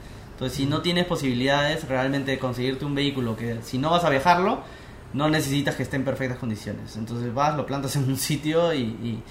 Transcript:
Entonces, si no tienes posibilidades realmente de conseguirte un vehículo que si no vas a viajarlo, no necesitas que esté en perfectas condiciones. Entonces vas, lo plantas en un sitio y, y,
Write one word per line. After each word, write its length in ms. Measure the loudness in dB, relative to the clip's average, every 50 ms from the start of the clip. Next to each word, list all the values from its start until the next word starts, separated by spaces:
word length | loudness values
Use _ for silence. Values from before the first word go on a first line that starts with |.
| -14 -16 -16 -16 -16 -14 -8
Entonces, 240 | -4 -4 -4 0
si 80 | 0 2
no 160 | 2 2 2
tienes 240 | 2 2 2 2 2
posibilidades 840 | 2 0 0 2 0 2 2 4 4 4 4 4 2 0 -2 -2
realmente 440 | -2 0 0 2 2 0 0 0 0
de 80 | -2 0
conseguirte 440 | 0 -2 -2 0 0 -2 -2 -2 -2
un 120 | -2 0
vehículo 420 | 0 0 0 0 0 -2 -2 -2
que 200 | -2 -4 -4 -4 -6
si 160 | -6 -4 -2
no 140 | 0 2 4
vas 120 | 4 4 4
a 60 | 4
viajarlo, 520 | 4 4 6 6 6 6 6 2 2 0 -4 -12 -16 -16 -18 -18 -18 -18 -14 -8 -2
no 160 | 0 2 2
necesitas 460 | 2 2 2 2 0 0 0 0 0
que 80 | -2 -4
esté 120 | -2 -2
en 60 | -2 0
perfectas 360 | 0 -2 -2 -2 -4 -4 -4
condiciones. 580 | -4 -4 -4 -4 -6 -8 -8 -8 -10 -10 -8
Entonces 340 | -8 -6 -6 -4 -4 -4 -2 0
vas, 220 | 2 2 2 2
lo 100 | 0 -4
plantas 300 | -4 -4 -4 -4 -2 0
en 100 | 0 0
un 120 | 0 0
sitio 560 | 0 0 -2 -2 -2 0 2 2 4 4 4 2
y, 60 | 0
y, 440 | -2 -2 -4 -6 -6 -6 -6 -6 -8 -8